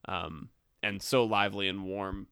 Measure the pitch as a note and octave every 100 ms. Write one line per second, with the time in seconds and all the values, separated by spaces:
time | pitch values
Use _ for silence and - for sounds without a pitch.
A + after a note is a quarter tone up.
0 | - F2+ E2 E2 - _ _ _ G#2+ G2
1 | - C3 A2+ G#2 G2+ G2 F#2+ F#2+ F#2+ G2
2 | F#2+ G2 -